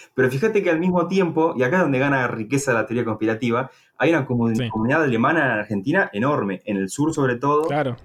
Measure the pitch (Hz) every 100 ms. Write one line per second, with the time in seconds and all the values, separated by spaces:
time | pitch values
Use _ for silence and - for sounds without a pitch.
0 | - - 127 135 220 214 180 160 180 180
1 | 180 190 175 151 160 123 - 185 165 131
2 | 143 135 123 113 107 135 135 117 107 117
3 | 113 110 110 110 120 117 131 - _ _
4 | 135 165 131 120 117 113 120 107 113 151
5 | 151 113 131 165 139 110 104 101 101 180
6 | 190 101 127 143 104 92 - 101 95 -
7 | 151 151 131 120 143 147 160 143 135 120